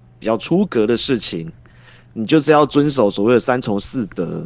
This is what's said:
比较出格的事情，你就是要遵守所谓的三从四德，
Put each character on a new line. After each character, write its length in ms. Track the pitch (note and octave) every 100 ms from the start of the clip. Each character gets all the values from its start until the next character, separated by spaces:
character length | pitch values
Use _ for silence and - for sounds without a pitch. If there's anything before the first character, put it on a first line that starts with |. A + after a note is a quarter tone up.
| _ _
比 60 | A2
较 100 | A2+
出 280 | - F3 G3+
格 200 | A#2 G#2+
的 120 | A2+
事 200 | - A#2
情， 320 | - E2+ D#2+ - - - - - _
你 140 | A#2 G#2+
就 120 | D#3
是 140 | C#3+
要 140 | D3+ C#3
遵 240 | D3 D3
守 200 | C3+ G2+
所 140 | G2+
谓 100 | A2
的 60 | A#2+
三 220 | - B2+
从 180 | A#2 G2+
四 260 | - C3+ F#2+
德， 380 | - E2 E2